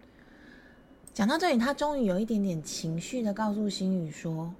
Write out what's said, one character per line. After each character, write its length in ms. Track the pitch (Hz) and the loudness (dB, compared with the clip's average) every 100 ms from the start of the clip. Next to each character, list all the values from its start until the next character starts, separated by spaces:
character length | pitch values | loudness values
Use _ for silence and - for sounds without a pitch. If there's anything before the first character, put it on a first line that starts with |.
| - - - - - - - - - - - | -20 -20 -20 -20 -20 -20 -20 -20 -20 -20 -8
讲 140 | - 208 | 0 2
到 100 | 320 | 4
这 160 | 359 | 4
里， 60 | 247 | 4
他 120 | 247 | 2
终 280 | 285 294 285 | 2 0 2
于 60 | 214 | 2
有 140 | 180 | 2
一 60 | 226 | 0
点 160 | 220 | 0
点 220 | 196 165 | 0 -2
情 360 | 151 - 165 165 | -6 -6 -4 -4
绪 220 | - 254 | -4 -4
的 100 | 214 | -2
告 220 | 196 214 | 0 -2
诉 160 | 208 208 | 0 -2
星 340 | 190 185 185 | 0 0 0
宇 60 | 160 | -2
说 420 | 151 170 160 165 | -6 -6 -4 -6